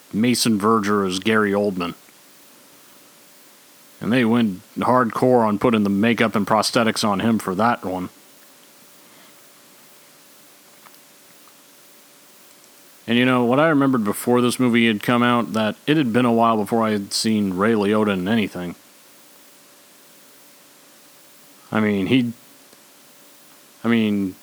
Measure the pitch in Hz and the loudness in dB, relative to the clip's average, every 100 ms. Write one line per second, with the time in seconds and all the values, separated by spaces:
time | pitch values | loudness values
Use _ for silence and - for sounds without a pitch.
0 | - 92 120 117 120 107 107 113 101 104 | -8 -2 0 0 0 0 2 0 0 -2
1 | 95 95 107 110 104 101 104 90 87 - | -2 -4 0 0 0 0 -2 -4 -6 -10
2 | - - - - - - - - - - | -18 -20 -20 -20 -20 -20 -20 -20 -20 -20
3 | - - - - - - - - - - | -20 -20 -20 -20 -20 -20 -20 -20 -20 -10
4 | 92 127 113 120 110 92 - - 107 127 | -2 0 2 2 0 -4 -10 -6 0 2
5 | 117 - 131 127 110 104 131 110 101 98 | 0 0 2 4 2 0 0 2 0 0
6 | 113 113 113 107 98 110 - 127 113 107 | 0 2 0 0 0 0 2 0 0 0
7 | 110 95 107 110 - 90 113 117 98 92 | -2 -2 0 -2 -2 -2 -2 -2 -6 -8
8 | 95 - - - - - - - - - | -10 -14 -20 -20 -20 -20 -20 -20 -20 -20
9 | - - - - - - - - - - | -20 -20 -20 -20 -20 -20 -20 -20 -20 -20
10 | - - - - - - - - - - | -20 -20 -20 -20 -20 -20 -20 -20 -20 -20
11 | - - - - - - - - - - | -20 -20 -20 -20 -20 -20 -20 -20 -20 -20
12 | - - - - - - - - - - | -20 -20 -20 -20 -20 -20 -20 -20 -20 -14
13 | - 120 127 127 120 131 165 147 135 131 | -2 2 2 2 2 2 4 2 2 0
14 | 104 98 - 123 120 - 127 117 117 104 | -2 -2 0 2 2 0 0 2 2 0
15 | - 120 123 120 117 107 107 107 - 156 | 0 0 2 0 -2 -4 -4 -4 -2 0
16 | 127 113 123 117 117 113 101 117 110 107 | 0 0 2 2 2 2 0 -2 0 -2
17 | 98 - 113 110 101 92 107 110 101 107 | -4 -4 -2 0 0 0 0 0 0 0
18 | 107 95 90 113 95 87 90 - - - | 0 -2 -2 -2 -4 -8 -12 -14 -20 -20
19 | - - - - - - - - - - | -20 -20 -20 -20 -20 -20 -20 -20 -20 -20
20 | - - - - - - - - - - | -20 -20 -20 -20 -20 -20 -20 -20 -20 -20
21 | - - - - - - - 110 107 101 | -20 -20 -20 -20 -20 -20 -6 -4 -2 -2
22 | 95 131 120 110 - - - - - - | 0 0 0 -6 -18 -20 -20 -20 -20 -20
23 | - - - - - - - - 117 117 | -20 -20 -20 -20 -20 -20 -20 -8 -2 0
24 | 107 104 95 90 | 0 -2 -4 -8